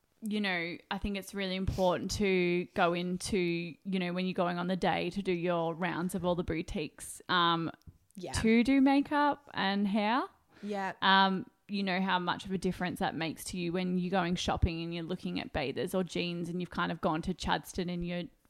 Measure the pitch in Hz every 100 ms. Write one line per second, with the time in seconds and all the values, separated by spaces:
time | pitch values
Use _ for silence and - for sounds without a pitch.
0 | _ _ 220 208 202 180 170 175 - 196
1 | 208 196 185 196 190 185 190 - 185 156
2 | 190 - 202 185 175 175 180 - 175 175
3 | 180 180 - 202 175 170 170 - 196 185
4 | 180 175 185 180 175 175 180 185 180 170
5 | 175 185 190 175 170 175 165 160 175 160
6 | 180 190 175 175 180 160 - 196 151 -
7 | - - - 180 170 165 165 - - -
8 | _ - 175 - 220 226 240 269 269 277
9 | 285 294 294 - - - 190 202 202 208
10 | 208 247 370 _ _ - 202 202 190 -
11 | 196 190 196 185 - _ - 202 196 180
12 | 190 185 175 - 196 185 185 180 180 -
13 | 185 - 160 - - 185 175 175 185 180
14 | 175 190 175 180 - 127 180 165 165 170
15 | 165 185 185 175 - - 135 135 180 185
16 | 180 180 175 175 170 175 175 - 175 170
17 | 185 156 185 180 180 175 - - 175 175
18 | 175 175 175 _ _